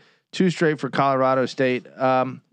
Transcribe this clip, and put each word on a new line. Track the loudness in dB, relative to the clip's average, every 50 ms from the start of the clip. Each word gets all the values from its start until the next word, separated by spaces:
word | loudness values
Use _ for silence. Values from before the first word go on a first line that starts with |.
| _ _ _ _ _ _
two | -2 0 0 0
straight | 2 2 0 0 0 -2
for | -6 -6
Colorado | -2 0 0 2 2 2 2 2 2 0 0
State. | -2 -2 -2 0 0 0 -2 -6 -10 -8 -2
Um, | 0 0 2 2 0 -2 -6 -14 _ -6